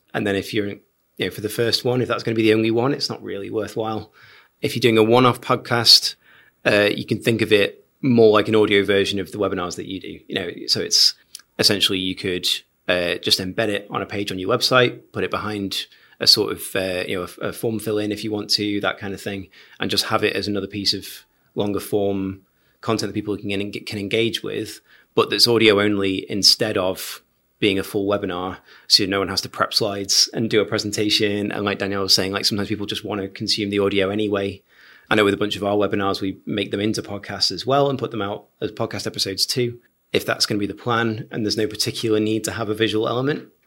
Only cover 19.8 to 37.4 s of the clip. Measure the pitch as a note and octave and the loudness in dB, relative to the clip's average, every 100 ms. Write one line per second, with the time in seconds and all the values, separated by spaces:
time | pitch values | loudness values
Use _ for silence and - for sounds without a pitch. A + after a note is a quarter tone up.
19.8 | G2+ G2+ - G#2+ G#2 G2+ G#2 G2+ G2 G#2 | -2 -2 0 0 0 0 -2 -4 -4 -4
20.8 | F#2+ G2 - - _ _ _ - G#2 F#2+ | -4 -4 -8 -18 _ _ _ -4 -4 -4
21.8 | - G#2+ G2+ G2 F#2+ F#2+ _ _ _ _ | -2 -2 0 -2 -4 -8 _ _ _ _
22.8 | - G#2+ G#2 G#2 G#2 G2+ G#2 G2 G#2 - | -2 -2 -2 -6 -6 -6 -4 -4 -6 -10
23.8 | - G#2+ G2 A2+ A2+ A2 G#2 G#2 G#2+ - | -10 -8 -2 0 0 -2 -6 -6 -8 -12
24.8 | _ - _ - - G#2 A#2+ A2+ A2 G2+ | _ -20 _ 0 2 4 4 8 8 8
25.8 | G#2 G2+ G2 F#2+ - G#2 - - A2 G#2 | 4 2 0 -2 -4 2 4 4 0 0
26.8 | F#2 F2+ - - _ _ _ - G#2+ F#2+ | -2 -4 -10 -14 _ _ _ 0 0 0
27.8 | - G#2 G2 G2+ F#2+ F2+ F#2 F2 _ - | -2 -2 0 0 -2 -4 -6 -10 _ -20
28.8 | - - F#2+ G2 F#2 F#2+ - - - - | 0 2 2 0 0 -4 -6 -2 -2 0
29.8 | G#2+ G2+ G2 - - - A2 A2 G2 G#2+ | -2 -4 0 2 2 0 2 2 2 -2
30.8 | G#2 G#2+ G#2+ G#2+ G#2 G#2 G#2 G#2+ G2+ F#2+ | -2 -2 0 2 0 0 -4 -2 -2 -2
31.8 | G2 G2+ F#2+ - F#2+ G2 - G2+ G2 G#2 | -4 -2 0 2 2 -2 -2 -2 -2 -4
32.8 | G2+ - G2 G#2 G2 - G#2+ - G2+ G2+ | -6 -8 -6 -6 -6 -6 -4 -2 0 2
33.8 | G2 G2 F#2+ G#2+ G#2 G2+ G2 G2+ _ _ | 2 2 0 0 -2 -2 -4 -8 _ _
34.8 | - - - A2 G2+ G2 G#2 G2 G2+ G#2 | -20 -20 0 4 4 4 -2 -2 0 2
35.8 | G2 G#2 G2 F#2 F#2+ - - G2+ G2+ G2+ | 0 0 -2 -2 -4 -6 -6 -6 -4 -2
36.8 | A2 G#2+ - G2+ - G2 | -2 -2 -8 -12 -10 -4